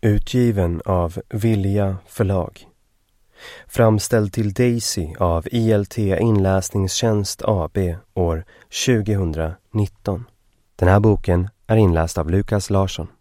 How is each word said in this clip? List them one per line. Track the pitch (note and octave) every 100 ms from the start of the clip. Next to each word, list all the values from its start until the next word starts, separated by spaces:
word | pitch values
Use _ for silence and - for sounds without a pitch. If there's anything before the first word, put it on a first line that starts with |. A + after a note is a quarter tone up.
Utgiven | A2 G#2 - B2+ A#2+ G2+ F2 E2+ -
av | F#2 E2+ F2 -
Vilja | A2 A2+ G#2+ G2 G2+ G2 F#2+ -
förlag. | - G2 G2 E2+ - - _ _ _ _ _ _ _ - - -
Framställd | - A2+ G#2+ - A#2 G#2
till | G#2 G#2
Daisy | F#2+ B2 A#2 - - D#2 D#2
av | F2+ E2 D#2+
I | A#2 A2+
L | G#2+ G2+
T | - G#2 F#2+
Inläsningstjänst | A#2 G#2+ F#2+ F#2+ F#2+ G2+ F#2 - A#2+ G#2+ G2+ - -
A | G#2 D#2
B | - F#2 E2+ _
år | - F2 E2 E2+ - _
tjugohundranitton. | - - A#2+ G#2 G2+ F2+ D#2 D#2+ F2+ _ G#2+ G2+ _ - F#2+ A#2+ _ _ _ _ -
Den | F2+
här | G2
boken | G#2+ G2+ - F2+ F#2+ _ _
är | A2+
inläst | G#2 E2 E2 -
av | D#2+
Lukas | F2+ G2+ G#2 -
Larsson. | G2 F#2+ - E2+ _